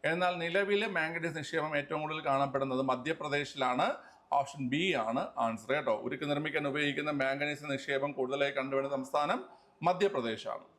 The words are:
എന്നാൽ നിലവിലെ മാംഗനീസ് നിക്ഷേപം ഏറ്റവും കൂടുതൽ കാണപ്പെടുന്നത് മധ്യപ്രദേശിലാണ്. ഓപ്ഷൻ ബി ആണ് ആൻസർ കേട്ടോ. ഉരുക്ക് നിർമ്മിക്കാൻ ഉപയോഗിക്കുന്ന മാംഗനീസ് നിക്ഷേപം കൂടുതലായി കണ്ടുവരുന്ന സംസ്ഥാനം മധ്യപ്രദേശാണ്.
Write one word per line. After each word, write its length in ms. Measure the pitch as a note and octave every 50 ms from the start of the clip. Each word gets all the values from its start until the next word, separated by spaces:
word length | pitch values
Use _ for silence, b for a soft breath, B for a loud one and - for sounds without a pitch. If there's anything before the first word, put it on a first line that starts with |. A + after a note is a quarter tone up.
| - D3
എന്നാൽ 220 | E3 F3+ F3+ F3+ F3+ E3+ E3
നിലവിലെ 440 | E3+ E3 G3 G3+ F#3+ G3+ G#3 G#3+ A3+ F#3+
മാംഗനീസ് 380 | E3+ D#3 D#3+ E3 E3+ E3 E3 D3 D#3
നിക്ഷേപം 320 | C#3+ - - D#3+ D3+ D#3 D3+ D3
ഏറ്റവും 220 | C#3+ - D#3 D3+ D#3
കൂടുതൽ 180 | D3+ D#3 D#3 D3+ D3
കാണപ്പെടുന്നത് 540 | C3+ C#3 C#3 C3+ C3 C#3 C3+ C3+ C3 B2+ C3+ C3
മധ്യപ്രദേശിലാണ്. 960 | B2+ B2 B2 D#3 D#3+ D#3 D3 D3 C#3+ C#3+ C#3+ - - C#3+ C3 B2+ B2 C3 E3 A#3 D4 B B B B B B _ - C#3+
ഓപ്ഷൻ 220 | C#3 - - D3+ C3+ B2 C3
ബി 100 | D3+ F3+ F#3+ E3 B2+ A2
ആണ് 140 | A2+ A#2 C#3 F#3+ - - B2+ A#2+
ആൻസർ 260 | A2+ A2+ G#2+ - - C#3
കേട്ടോ. 200 | D3+ C3 A#2+ A2 G#2+ B2
ഉരുക്ക് 200 | B2 C#3+ C#3 D3+ D3
നിർമ്മിക്കാൻ 320 | D3 C#3+ D3+ D#3 C#3+ D3+ D3 C#3+
ഉപയോഗിക്കുന്ന 400 | C3+ D3 D3 D3 C#3 D3+ D3 D3+ D3 C#3 C3+
മാംഗനീസ് 480 | C3+ C#3 C#3 D3 D3 D3 C#3 D3 D3+ C#3
നിക്ഷേപം 380 | C3+ - - C#3 C3+ C#3 C#3+ C3+
കൂടുതലായി 360 | C#3 B2+ B2+ C#3 C#3 C#3+ C#3 C#3 -
കണ്ടുവരുന്ന 320 | C3+ C3+ C3+ C3+ C3+ C#3 C#3+
സംസ്ഥാനം 420 | C3+ C3 C3 - D3 D3 D#3+ G3+ B3+ - B B B B B B _ D#3+
മധ്യപ്രദേശാണ്. 760 | E3+ F3+ F3 G3 G3 - C#3 A#2 A#2 A2 G#2 - - - - - - _